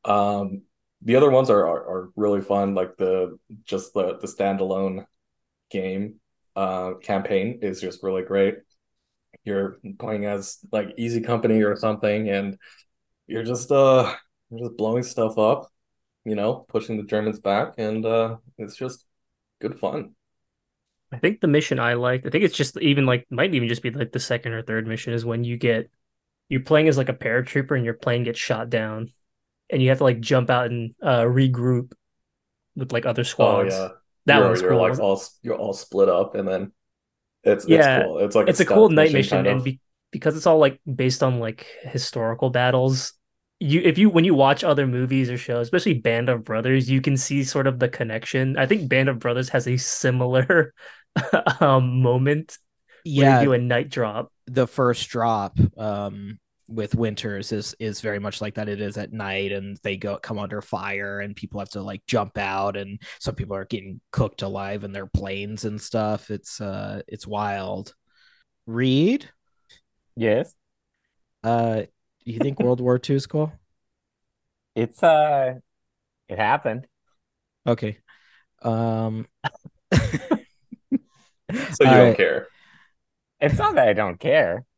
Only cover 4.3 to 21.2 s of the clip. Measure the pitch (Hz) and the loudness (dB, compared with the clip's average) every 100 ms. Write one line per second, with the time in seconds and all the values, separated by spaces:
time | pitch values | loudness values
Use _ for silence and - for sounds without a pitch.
4.3 | - 98 98 95 95 95 95 - _ _ | -4 -2 -2 -2 -2 -4 -6 -14 _ _
5.3 | _ _ _ _ 98 92 95 107 107 _ | _ _ _ _ -8 -6 -6 -8 -12 _
6.3 | _ _ - 95 92 92 92 - 98 95 | _ _ -6 -4 -4 -8 -10 -4 -4 -2
7.3 | 98 104 120 101 90 92 - 95 95 92 | -2 -2 -6 -8 -8 -10 -8 -6 -6 -2
8.3 | 98 98 - _ _ _ _ _ _ _ | 0 0 -2 _ _ _ _ _ _ _
9.3 | _ - 98 98 - 104 98 113 107 104 | _ -6 -4 -4 -8 -20 -14 -8 -6 -4
10.3 | 101 98 - - 110 98 - 117 117 113 | -6 -8 -16 -6 -4 -4 -8 -4 -4 -2
11.3 | 113 110 110 104 104 110 101 107 104 110 | 0 2 2 2 0 -4 -2 -2 -2 -2
12.3 | 98 98 98 - _ _ _ _ _ _ | -2 -4 -10 -20 _ _ _ _ _ _
13.3 | 113 113 120 - 139 135 131 120 - _ | -8 -6 -6 0 4 6 6 4 -4 _
14.3 | _ _ 113 120 117 110 120 120 - 110 | _ _ -12 -12 -4 -2 -2 -4 -4 -2
15.3 | 110 107 139 - _ _ _ _ _ 110 | 2 2 0 -4 _ _ _ _ _ -8
16.3 | 107 107 135 - 110 110 107 101 107 107 | -2 -2 -4 -6 -6 -4 -8 -2 -2 -2
17.3 | 104 98 101 143 - 107 110 110 113 113 | -4 -2 -2 -2 -6 -6 -4 0 0 0
18.3 | 113 _ - 101 - 127 - _ _ _ | -6 _ -16 -16 -10 -12 -12 _ _ _
19.3 | _ _ _ - - 95 67 - _ _ | _ _ _ -10 -6 -6 -6 -12 _ _
20.3 | _ _ _ _ _ _ _ _ 127 | _ _ _ _ _ _ _ _ -2